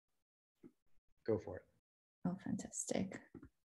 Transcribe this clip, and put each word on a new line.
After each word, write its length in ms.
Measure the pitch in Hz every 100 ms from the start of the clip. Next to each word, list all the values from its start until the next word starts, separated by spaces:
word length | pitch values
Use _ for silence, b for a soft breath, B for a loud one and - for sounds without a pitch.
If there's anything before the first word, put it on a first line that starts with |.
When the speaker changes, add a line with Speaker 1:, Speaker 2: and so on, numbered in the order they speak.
| _ _ _ _ _ _ - _ _ - _ _ -
Speaker 1:
Go 120 | 104
for 180 | - 82
it. 60 | - _ _ _ _ _
Speaker 2:
Oh, 120 | 180 185
fantastic. 760 | - 190 - - - - 190 - - - - _